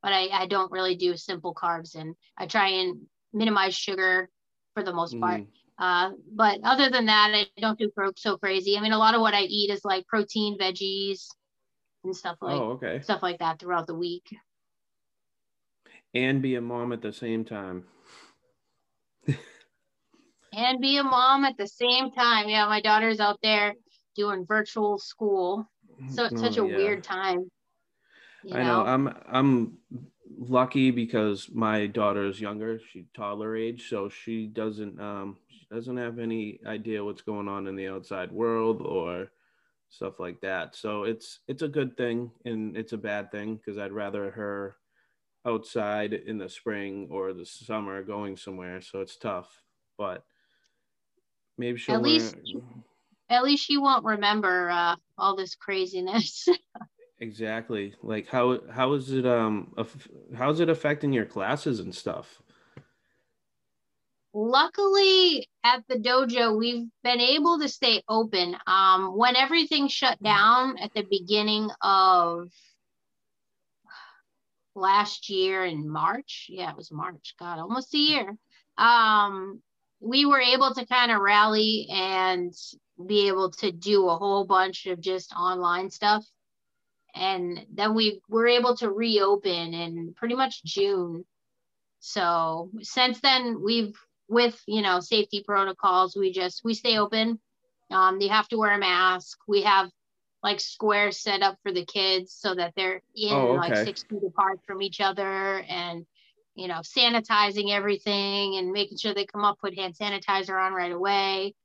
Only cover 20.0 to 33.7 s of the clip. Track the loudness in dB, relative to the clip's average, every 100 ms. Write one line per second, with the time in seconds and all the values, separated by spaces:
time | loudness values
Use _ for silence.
20 | _ _ _ _ _ -2 -2 0 0 2
21 | 2 4 6 6 4 0 -8 -2 0 2
22 | 0 0 4 4 2 2 2 2 4 4
23 | 4 2 0 2 0 2 0 -4 _ _
24 | _ -4 -2 -2 -2 -2 -2 -2 -2 -2
25 | -6 -4 0 0 0 -2 -8 _ _ -18
26 | -10 -4 -2 0 -2 0 0 0 0 -2
27 | -4 -2 0 0 -4 _ _ _ _ _
28 | _ _ -20 -20 -8 -2 2 2 2 0
29 | 0 -6 -4 2 4 4 0 -8 _ -18
30 | -18 _ -20 -16 0 2 2 2 2 2
31 | -2 0 0 -2 -8 -2 0 0 -2 0
32 | 0 0 -4 -6 -10 -8 -8 -8 -12 -20
33 | -20 -12 -10 -8 -6 -6 -6